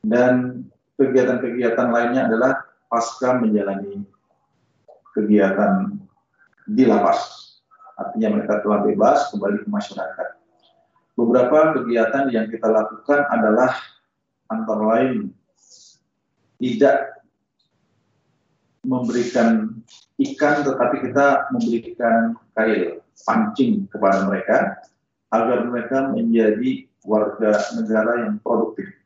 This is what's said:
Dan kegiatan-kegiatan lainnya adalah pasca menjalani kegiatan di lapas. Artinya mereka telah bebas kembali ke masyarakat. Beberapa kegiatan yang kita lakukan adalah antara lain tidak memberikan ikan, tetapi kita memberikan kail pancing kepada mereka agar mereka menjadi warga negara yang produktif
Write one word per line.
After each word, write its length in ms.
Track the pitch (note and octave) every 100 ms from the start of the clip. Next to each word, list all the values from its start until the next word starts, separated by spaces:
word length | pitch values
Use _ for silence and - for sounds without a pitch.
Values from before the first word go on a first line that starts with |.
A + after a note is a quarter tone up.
Dan 640 | G#2+ A#2+ B2+ B2+ B2+ B2 - _ _ -
kegiatan-kegiatan 960 | B2+ B2+ B2+ A#2+ B2 A#2+ A#2+ - B2
lainnya 320 | A#2 A#2+ C3 A#2
adalah 320 | A2+ B2+ - - _ _
pasca 480 | A#2 A#2 - B2+ B2+
menjalani 640 | A2 G#2 G2 G2 - G3+ - _ _ _ _ _ _ _ _ - _
kegiatan 880 | - G#2 G#2 F#2+ G2 G2+ G2 G2 - - _ _ _ _ _ -
di 160 | G#2+ A#2+
lapas. 640 | G#2+ - - - - - _ _ _ - -
Artinya 400 | - A2 A2 G2+
mereka 240 | - G#2+
telah 160 | G#2+ G#2 G#2
bebas 420 | - A#2 - -
kembali 320 | G2+ G2 G2+ -
ke 20 |
masyarakat. 720 | G#2 - G2 D#2+ - - - _ _ _ _ _ _ _ -
Beberapa 560 | A#2 B2+ B2 D#3 D#3 C3+
kegiatan 560 | A#2 A#2 A2+ C3+ C3+
yang 160 | A2+ G#2+
kita 240 | A2 A2
lakukan 560 | A2 A2 - - C#3+ C#3+
adalah 480 | A#2 G#2+ A2 B2+ - - _ _ _ _ _ _
antara 360 | A2 A2 G#2 G#2+ A2+
lain 400 | C3 A2+ G2+ - _ _ _ - - _ _ _ _ _ _ _
tidak 580 | B2+ - C#3 A2+ - - _ _ _ _ _ _ _ _ _ _ _ _ _ _ _ _ C3
memberikan 1000 | B2 A#2 A#2+ A2+ A#2+ A2+ A2+ G#2+ - - - _ -
ikan, 480 | C3+ - D3 D3+
tetapi 480 | C3+ C3 B2 C3+ B2
kita 400 | C#3+ C#3+ C3+ -
memberikan 880 | B2 A2+ A#2 A#2 - A#2 A2+ A2+ A#2 _ -
kail 480 | A2+ G#2 - - _ _ -
pancing 640 | A2+ - - B2 G2 G2
kepada 320 | - G2 - -
mereka 560 | G2 - - - - - _ _ _ _
agar 340 | A2 A#2 A#2 A#2+
mereka 460 | A#2+ G#2+ C3+ C3+
menjadi 720 | A2 A#2 A2+ G#2+ G#2+ B2+ C3 - _
warga 540 | - G#2+ G#2 G2 G#2+ G#2 - A#2
negara 540 | A2 D#3 A2 A#2+ G#2+
yang 80 | G#3
produktif 480 | - A3 - - - -